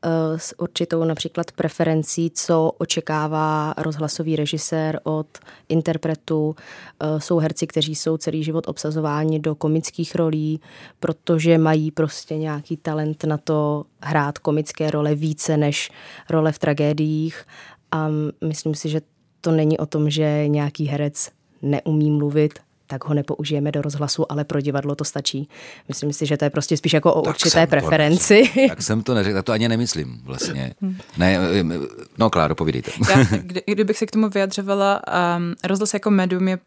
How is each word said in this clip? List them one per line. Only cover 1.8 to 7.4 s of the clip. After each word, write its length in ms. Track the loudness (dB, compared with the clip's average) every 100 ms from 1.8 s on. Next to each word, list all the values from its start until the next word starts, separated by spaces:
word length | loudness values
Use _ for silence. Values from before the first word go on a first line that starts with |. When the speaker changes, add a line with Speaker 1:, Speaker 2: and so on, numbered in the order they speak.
| 2 2 0 -2 -2
Speaker 1:
co 360 | -2 0 2 2 0
očekává 960 | -4 -4 -2 -2 -2 0 0 0 -2 -4
rozhlasový 580 | -4 -4 -4 -4 -2 -2
režisér 640 | -2 -4 -4 -2 -2 -2
od 220 | -4 -4 -4 -12 -20 -20 _
interpretů. 880 | 0 0 -2 -2 -4 -2 0 0 -4 -14 -20 -20 -6
Eh, 200 | -4 -2
jsou 180 | 0
herci, 280 | 2